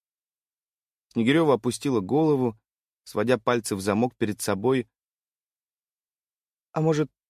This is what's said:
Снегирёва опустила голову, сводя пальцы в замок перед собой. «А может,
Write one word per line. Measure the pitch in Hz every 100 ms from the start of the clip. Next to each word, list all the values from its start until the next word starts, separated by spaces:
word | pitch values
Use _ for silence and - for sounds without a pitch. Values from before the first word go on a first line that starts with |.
| _ _ _ _ _ _ _ _ _ _ _
Снегирёва | 120 113 151 156
опустила | 127 127 - 143 120
голову, | 92 135 160 139 123 107 _ _ _ _ -
сводя | - 113 127
пальцы | - 120 -
в | 101
замок | 98 101 123 -
перед | 107 104
собой. | - 95 120 131 113 _ _ _ _ _ _ _ _ _ _ _ _ _ _ _ _ _ _
«А | -
может, | 156 151 151 _ _